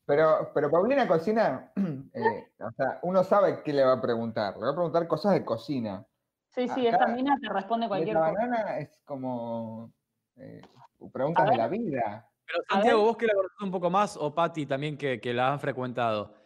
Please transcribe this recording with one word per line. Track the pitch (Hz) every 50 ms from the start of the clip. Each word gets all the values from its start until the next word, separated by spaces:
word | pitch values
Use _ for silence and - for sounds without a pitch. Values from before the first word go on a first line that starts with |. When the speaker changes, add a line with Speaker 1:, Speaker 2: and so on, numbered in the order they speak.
| _
Speaker 1:
pero, | - 143 147 160 156 156 - 160 156 -
pero | 156 147 143
Paulina | 160 170 190 240 277 277 233 170
Cocina, | 175 165 170 214 214 233 202 165 - - - - _
<clears throat> | 202 196 170 143 131 139 - _
eh, | 120 233 - 208 - - - _ _
o | 92 113
sea, | 113 - 135 127 - - -
uno | 175 185 190 185
sabe | - 196 202 196 165 165 - -
qué | 151
le | 143 139 131
va | 127 131
a | 120
preguntar. | 113 120 117 113 113 117 107 117 107 98 95 98
Le | 107
va | 127
a | 151
preguntar | 175 175 160 165 170 170 170
cosas | 165 156 - 208 185
de | 147 113
cocina. | - 143 - - - 147 127 113 107 95 95 104 _ _ _ _ _ _ _ _ _
Speaker 2:
Sí, | _ 254 247 -
sí, | - 269 247 233
Speaker 1:
Acá, | - 185
Speaker 2:
esta | 233 233
mina | 233 247 262 285 277 -
te | - 214
responde | 196 196 196 202 226 226 226 214
cualquier | 202 185 160 - 165 160
Speaker 1:
Julieta | 160 160 170
Speaker 2:
cosa. | 196 233 247
Speaker 1:
Banana | 247 226 208 180 143 147
es | 143 - _ _ _
como, | - 143 131 131 127 127 120 117 117 117 117 113 110 110 110 113 113 _ _ _ _ _ _ _ _ _
eh, | - - 110 110 107 - - _ - - _ _ _ - -
preguntas | - 113 131 151 170 180
Speaker 2:
A | -
Speaker 1:
de | 208
Speaker 2:
ver. | - 113
Speaker 1:
la | 113 123
vida. | 170 226 240 185 139 123 113 104 104 113 - _ _ _ _
Speaker 3:
Pero | - 160 175 - -
Speaker 2:
A | 202
Speaker 3:
Santiago, | 196 208 240 233 220
Speaker 2:
ver. | 208 226
Speaker 3:
vos | 226 220
que | 233 220
la | 208
conocés | 196 190 180 - -
un | 208 190
poco | 180 185 175 175
más, | 180 196 208 202 - -
o | 147 147 147
Pati | 165 170 170 170 160 143 131
también, | 139 135 147 156 147 139
que, | 143 135 127 110
que | - 123 120
la | 120 127 131
han | 143 143
frecuentado, | - 143 123 127 127 123 117 127 120 113 110 107 101 - - _ _